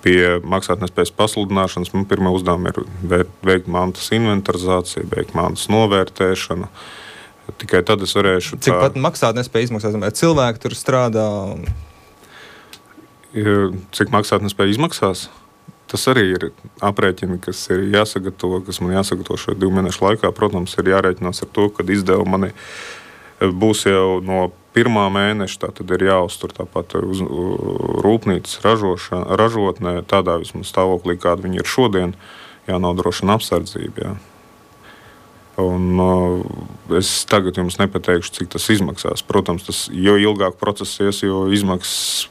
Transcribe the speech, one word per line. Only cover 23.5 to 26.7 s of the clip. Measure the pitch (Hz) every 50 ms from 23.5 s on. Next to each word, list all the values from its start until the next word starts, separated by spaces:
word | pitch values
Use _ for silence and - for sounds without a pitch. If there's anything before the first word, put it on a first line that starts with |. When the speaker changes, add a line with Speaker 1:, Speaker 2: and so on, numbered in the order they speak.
Speaker 1:
būs | 90 92 107 110 107 - -
jau | 98 98 95 95 95 92 92
no | 92 92 92 92 92 90 - - _ _ _
pirmā | 117 117 123 117 107 101 98
mēneša, | 98 98 101 104 107 107 98 92 - -
tā | - -
tad | - - 98 90 90
ir | 90 92 95
jāuztur | 95 92 87 87 - - - -
tāpat | - - - 85